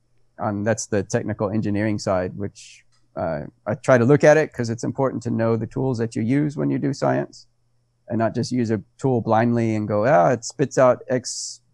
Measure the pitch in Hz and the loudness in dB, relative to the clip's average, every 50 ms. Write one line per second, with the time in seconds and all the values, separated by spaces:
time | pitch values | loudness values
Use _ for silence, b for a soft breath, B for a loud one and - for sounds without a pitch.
0 | _ _ _ _ _ _ _ - 92 110 104 101 101 113 110 - - - - 101 | _ _ _ _ _ _ _ -6 -6 -4 -4 -2 0 0 -2 -2 -2 -2 -2 -2
1 | 98 - - 117 104 104 104 - 110 98 101 107 107 104 101 101 107 110 104 101 | -2 -2 -4 -4 -2 -4 -4 -4 -4 -2 -2 -2 -2 -2 -2 0 0 -2 -2 -2
2 | - 107 98 92 92 90 82 87 98 101 - - - - - - _ _ _ _ | -2 -2 0 0 -2 -4 -6 -8 -10 -10 -10 -14 -20 -20 -20 -20 _ _ _ _
3 | _ _ _ - 95 85 80 73 - - - _ _ - 110 - - - 135 120 | _ _ _ -6 -4 -4 -4 -6 -8 -10 -16 _ _ -6 -6 -4 4 4 4 6
4 | 117 123 147 143 - 151 151 156 151 143 - - 123 113 113 113 - 131 - - | 6 6 4 6 6 6 6 6 4 0 -4 -6 -4 -4 -4 -4 -6 -6 -4 -2
5 | 135 127 - 117 - 117 117 113 113 113 113 113 113 - - 127 131 131 131 110 | -2 -2 -2 -4 -6 -4 -2 0 0 0 0 0 -2 -6 -6 -4 -2 -2 -2 -2
6 | 117 113 - 117 113 110 131 143 151 151 139 160 147 139 139 135 135 139 135 - | -4 -4 -4 -4 -2 0 0 0 0 -2 -2 -4 -2 -2 -2 -2 -2 -4 -4 0
7 | - 139 131 135 143 - - - - _ _ _ _ _ _ _ _ _ _ _ | 0 0 0 0 -2 -6 -10 -20 -20 _ _ _ _ _ _ _ _ _ _ _
8 | _ - 117 110 113 110 - 123 113 - 123 127 120 107 113 101 - - _ _ | _ -6 -2 0 0 0 0 -2 -4 -2 -2 -2 0 0 0 -2 -4 -10 _ _
9 | - 135 127 117 107 110 110 110 117 120 120 117 113 113 110 107 107 101 107 104 | -2 0 0 0 0 2 2 2 4 2 2 2 0 0 0 -2 -2 -2 0 0
10 | 104 123 156 175 170 151 127 113 - - - - 143 131 - 143 131 127 120 - | 2 4 4 4 4 4 2 0 -4 -10 -4 -4 -4 -2 2 4 4 4 4 2
11 | - - 127 127 120 - - - - - - - _ _ | -2 -4 -4 -4 -4 -6 -10 -10 -12 -12 -14 -16 _ _